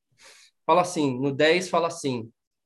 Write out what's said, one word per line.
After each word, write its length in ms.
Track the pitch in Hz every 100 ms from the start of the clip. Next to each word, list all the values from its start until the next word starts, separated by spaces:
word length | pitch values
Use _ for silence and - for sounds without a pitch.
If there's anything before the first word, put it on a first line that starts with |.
| _ _ - _ _ _ -
Fala 160 | 170
assim, 380 | 175 170 143 123
no 160 | 139 135
dez 340 | 151 175 185
fala 180 | 175 165
assim, 440 | 165 143 120 113 _ _ _